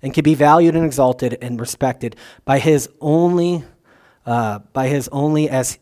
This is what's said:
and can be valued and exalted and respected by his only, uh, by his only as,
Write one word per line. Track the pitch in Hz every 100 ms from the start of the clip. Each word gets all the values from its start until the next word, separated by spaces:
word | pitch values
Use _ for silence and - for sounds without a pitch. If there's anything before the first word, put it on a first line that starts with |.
and | 135
can | 156 151
be | 143
valued | 147 165 165 160
and |
exalted | 160 131 127 123 123 123
and | 123 117
respected | 117 - 131 - 120 - - -
by | - 135
his | 156 143 - _
only, | 147 160 175 175 175 170 - _ _ _ _ _ 120
uh, | 117 110 101 -
by | 131 131
his | 143 123
only | 139 151 151 151
as, | 131 123 -